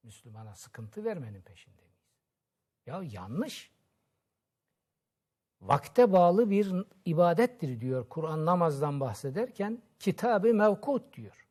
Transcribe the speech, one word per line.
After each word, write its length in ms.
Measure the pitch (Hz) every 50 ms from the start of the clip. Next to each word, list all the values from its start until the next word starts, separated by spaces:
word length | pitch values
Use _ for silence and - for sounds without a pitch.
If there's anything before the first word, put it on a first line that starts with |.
Müslümana 520 | _ 113 104 - _ 120 107 110 110 110 101
sıkıntı 500 | - - - _ - 113 107 - 208 214
vermenin 380 | 226 214 175 131 110 104 95
peşinde 400 | 90 - 95 - - _ _ _
miyiz? 260 | _ _ _ _ _ _ _ _ _ _ _ _ _ _ _ _ _ _ _ _ _
Ya 160 | - 139 190
yanlış. 720 | 190 147 104 95 90 98 117 170 269 302 - - - _ _ _ _ _ _ _ _ _ _ _ _ _ _ _ _ _ _ _ _ _ _ _ _ _ _ _ _ _ _ _ _ _ _ _ _ _ _ _
"Vakte 520 | - 95 127 147 - - _ - 247 226
bağlı 380 | 190 185 175 175 175 208 247 208
bir 220 | 196 202 208 196 185 180 202 _ _ _ _
ibadettir." 760 | 175 160 156 175 175 170 160 240 247 247 - - 135 127 113
diyor 280 | 117 127 131 127 117 -
Kur'an 380 | - 160 156 156 156 156 156
namazdan 540 | 165 180 180 175 165 147 135 147 147 143 139
bahsederken, 840 | 135 123 101 - - 139 131 185 240 247 - - 196 208 226 247 _ _ _ _
"kitab-ı 560 | - 202 185 - - 247 233 202 185 226 233
mevkut" 600 | 208 214 214 202 202 - 277 285 240 - - -
diyor. 300 | - 113 98 _ _ _ _